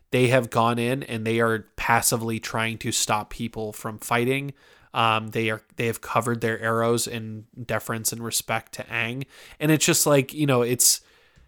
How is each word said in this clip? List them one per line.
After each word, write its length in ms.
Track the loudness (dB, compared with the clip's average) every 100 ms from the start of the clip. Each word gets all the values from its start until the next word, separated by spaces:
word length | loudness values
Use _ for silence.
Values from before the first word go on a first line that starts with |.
| _
they 180 | 2 4
have 200 | 4 2
gone 300 | 2 2 2
in 240 | 0 -2
and 200 | -4 -6
they 160 | -2 0
are 280 | 2 0 -6 -4
passively 640 | 2 4 4 0 -2 -6
trying 400 | -4 -4 -4 -4
to 120 | -4
stop 380 | -2 0 0 -2
people 420 | -8 -8 -8 -10
from 280 | -8 -10 -10
fighting. 540 | 0 2 4 0 -4 -12 _ _ _
Um, 360 | 0 2 2 0
they 240 | -2 -2
are, 100 | -2 -6 -4
they 100 | -4
have 160 | -4
covered 400 | -2 -2 0 -2
their 180 | -2 -2
arrows 460 | -2 0 2 0 -2
in 400 | -6 -10 -12 -14 -14
deference 480 | -6 -6 -4 -6 -4
and 120 | -6
respect 480 | -4 -4 -4 -4 -6
to 100 | -14 -8
Aang. 400 | -4 -4 -6 -10 -16 -20 -4
And 120 | 2
it's 140 | 4 4
just 220 | 2 4
like, 260 | 4 4
you 140 | 0 2
know, 160 | 4
it's, 380 | 2 4 2 2 -4 _ _ _